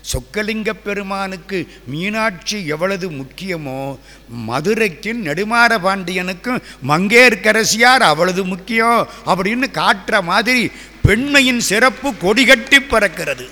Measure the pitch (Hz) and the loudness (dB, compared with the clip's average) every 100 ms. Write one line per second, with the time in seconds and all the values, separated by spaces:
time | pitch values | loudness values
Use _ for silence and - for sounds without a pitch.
0 | - 135 123 208 214 220 214 214 202 202 | -6 -8 -6 -6 -4 -4 -6 -6 -8 -8
1 | 196 196 190 190 - 190 143 - 117 147 | -6 -6 -6 -10 -8 -6 -6 -14 -10 -6
2 | 190 220 220 175 - 208 156 151 190 196 | -4 -2 -4 -4 -10 -8 -6 -2 -2 -2
3 | 185 143 131 - 190 170 143 131 135 131 | -6 -8 -12 -12 -8 -8 -8 -8 -8 -10
4 | - - - 117 110 127 156 220 220 151 | -18 -20 -16 -10 -6 -4 -2 -2 -2 -4
5 | 202 233 170 151 208 233 233 226 180 196 | -8 -6 -4 -4 0 2 4 4 0 -2
6 | 180 185 180 180 240 247 - - 127 151 | -4 -4 -4 -6 -6 -6 -8 -10 0 2
7 | 196 233 247 220 214 220 214 220 240 254 | 4 6 6 4 2 2 2 4 4 6
8 | 196 151 180 180 185 185 - 226 226 233 | 4 4 2 0 -4 -6 -4 0 2 2
9 | 156 - - 180 190 240 269 156 180 208 | 0 -6 -2 0 0 -2 -4 0 0 0
10 | - 220 170 196 233 254 180 - - - | 0 -2 0 0 2 0 0 -6 -20 0
11 | - 220 285 285 262 240 - 208 262 - | 2 2 4 4 4 0 0 2 2 2
12 | 285 196 175 220 240 262 220 277 269 233 | -6 -2 0 2 4 4 4 2 4 0
13 | 202 156 151 127 127 | 0 -2 -6 -6 -10